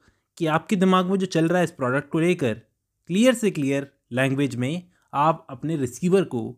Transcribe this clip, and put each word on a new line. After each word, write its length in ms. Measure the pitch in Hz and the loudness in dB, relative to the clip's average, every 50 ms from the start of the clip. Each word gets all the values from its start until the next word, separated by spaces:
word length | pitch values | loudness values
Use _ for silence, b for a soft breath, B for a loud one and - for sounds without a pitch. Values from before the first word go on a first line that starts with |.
| _ _ _ _ _ _ _ - | _ _ _ _ _ _ _ -6
कि 80 | 165 156 | -2 0
आपके 280 | 151 160 - - 226 | 0 0 0 0 0
दिमाग 300 | 180 190 190 185 185 185 | 2 4 4 4 4 2
में 120 | 180 196 190 | 0 0 -2
जो 80 | 190 185 | -2 0
चल 200 | - 165 160 160 | 0 0 2 2
रहा 100 | 175 180 | 2 2
है 60 | 175 | 0
इस 80 | 160 | 0
प्रोडक्ट 380 | - - 131 123 127 143 143 - | -2 -4 -2 -2 -2 -2 -2 -2
को 100 | - 160 | -2 0
लेकर, 340 | 160 175 180 175 151 117 107 117 - _ _ _ _ _ _ _ _ - | 2 2 2 0 0 -2 -2 -4 -10 _ _ _ _ _ _ _ _ -4
क्लियर 240 | 170 202 233 262 240 | 0 2 4 4 4
से 180 | 226 226 196 | 2 0 -2
क्लियर 360 | 156 156 139 135 139 139 131 - _ _ _ - | -2 -2 -2 -2 -2 -2 -4 -6 _ _ _ -6
लैंग्वेज 440 | 120 123 135 135 131 139 143 131 120 | -2 0 0 0 2 0 0 -2 -2
में 280 | 117 123 131 160 180 180 _ _ _ _ _ - | -4 -4 -4 -4 -6 -10 _ _ _ _ _ -2
आप 320 | 139 147 160 165 156 - - | 0 2 2 2 0 -4 -18
अपने 280 | 139 120 - 151 165 151 | -16 -10 -6 -6 -4 -4
रिसीवर 460 | 131 123 - - 180 180 180 196 - | -4 -6 -6 -4 -2 2 2 2 2
को, 180 | - - 117 113 123 123 | 0 -4 -6 -6 -8 -10